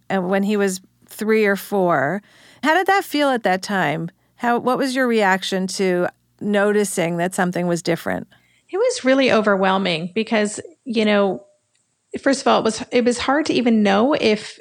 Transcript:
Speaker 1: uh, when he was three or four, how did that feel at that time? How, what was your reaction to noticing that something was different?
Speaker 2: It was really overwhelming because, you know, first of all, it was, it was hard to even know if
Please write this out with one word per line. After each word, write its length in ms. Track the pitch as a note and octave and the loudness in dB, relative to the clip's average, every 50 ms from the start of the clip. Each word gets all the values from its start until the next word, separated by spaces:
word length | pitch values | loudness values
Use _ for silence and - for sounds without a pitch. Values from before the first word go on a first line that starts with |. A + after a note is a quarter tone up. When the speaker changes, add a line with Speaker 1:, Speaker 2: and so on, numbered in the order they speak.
| _ - F#3 | _ -6 -4
Speaker 1:
uh, 80 | F#3+ | -4
when 220 | F3+ F3+ G3 G3 G3 | -2 0 0 0 0
he 140 | G3 G#3+ | 0 0
was 240 | G#3 G3+ G3 F#3 F#3 - _ _ _ _ | 0 0 0 -2 -4 -10 _ _ _ _
three 380 | - - - G#3+ G#3 A3 A3 G#3+ | -18 -12 -6 -2 0 2 2 4
or 120 | G3+ G3+ | 2 2
four, 680 | F#3+ - - A3+ G3+ F#3 F3 E3+ C#3+ C3+ C#3 E3+ G3+ - _ _ - - - - - - | 0 -2 -4 -2 0 2 2 2 2 0 0 -2 -4 -8 _ _ -20 -20 -20 -12 -4 0
how 100 | C#4 D#4 | 2 2
did 140 | F4 F#4+ F4+ | 2 2 2
that 160 | G4 G4+ F4+ | 2 0 0
feel 260 | - - D4 D4 C#4 | -2 -2 0 0 0
at 140 | C4 A#3+ - | 0 0 0
that 180 | G3 F#3 F#3+ F#3 | 0 -2 -2 -2
time? 480 | - G#3 F#3+ F3 D3 D3 D#3+ E3 E3+ - _ _ _ _ | -4 -2 -2 0 0 -2 -4 -6 -8 -10 _ _ _ _
How, 220 | - - A#3+ A#3+ A#3+ | -6 -2 -2 0 0
what 200 | A#3+ A#3+ B3+ - | 0 0 0 0
was 180 | C4 C4+ B3 | 0 -2 -2
your 100 | C4 C4 | 0 0
reaction 600 | B3 A#3 A3+ G#3 F#3+ F#3 F#3+ F#3+ - - F#3+ F#3 F#3+ F#3 - | 2 2 2 4 4 2 2 0 -2 -4 -2 -2 -4 -4 -2
to 300 | G3+ F#3 F3+ F3+ F3+ - - _ _ _ _ - | 0 0 0 0 0 -2 -4 _ _ _ _ -10
noticing 760 | - G#3 G#3 G3+ G3 G#3 G#3 G#3 G#3 G3 - - E3+ E3 F3 | -4 -2 0 2 2 2 2 2 0 0 -2 -2 -2 -2 -2
that 180 | E3+ E3+ F#3 F#3 | -2 -4 -2 -2
something 320 | - F#3+ F3+ F3 E3+ F3 | -2 -2 -2 -2 -2 -2
was 160 | F3+ E3+ E3 - | -2 -2 -2 -2
different? 460 | F3 E3 E3 - - F#2 - - - _ _ _ _ _ _ _ _ | -2 -4 -4 -4 -4 -6 -6 -6 -10 _ _ _ _ _ _ _ _
Speaker 2:
It 60 | - | -4
was 280 | F#4 A4+ B4+ A#4 - - | -2 0 0 -2 -2 0
really 280 | B3+ C4 C4+ C4+ B3 - | 2 2 4 4 2 2
overwhelming 800 | A3 G#3 G#3+ G3+ F#3+ G3 F#3+ F#3+ F#3+ G3 F3+ F3 D#3 E3 F3+ - | 2 2 2 2 2 2 2 2 0 0 -2 -2 -4 -4 -6 -4
because, 460 | A3 A3 A3 A#3 G#3+ G#3 G#3 - - - - E4 _ - | -4 -4 -2 0 0 0 -2 -4 -8 -14 -16 -18 _ -12
you 200 | - A3+ A#3 G#3+ | -6 -2 0 2
know, 400 | G#3 G#3 G3+ G3+ G3 F#3 A#3 - - _ _ _ _ _ _ _ _ _ _ _ _ - - - | 2 2 2 2 0 -2 -4 -10 -16 _ _ _ _ _ _ _ _ _ _ _ _ -10 -4 0
first 200 | C#4 C#4 - - | 0 0 0 2
of 40 | |
all, 140 | B3 A3+ G3+ | 2 2 2
it 40 | - | 2
was, 200 | A3 A3 - C4 - - | 0 -2 -4 -6 -2 0
it 120 | B3 A#3 | 0 2
was 140 | A#3+ B3 - | 2 0 0
hard 260 | - - C4+ D4 D#4 | 0 0 0 0 0
to 60 | - D#4 | 0 0
even 300 | - A#3+ B3 A3+ A3 G#3 | 0 2 2 2 4 4
know 320 | G3+ G3 G3+ A3 C4+ D4+ | 4 4 4 2 2 2
if 460 | - - A3+ G#3+ G#3 - - - - | 2 2 0 0 0 -4 -8 -18 -18